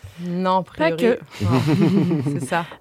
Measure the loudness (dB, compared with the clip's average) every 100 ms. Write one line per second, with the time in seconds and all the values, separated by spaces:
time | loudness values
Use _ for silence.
0 | -20 -12 -8 -4 0 0 -2 -4 -2 2
1 | 2 0 -4 -4 0 2 2 4 4 4
2 | 2 0 -2 -4 -4 -4 -4 -6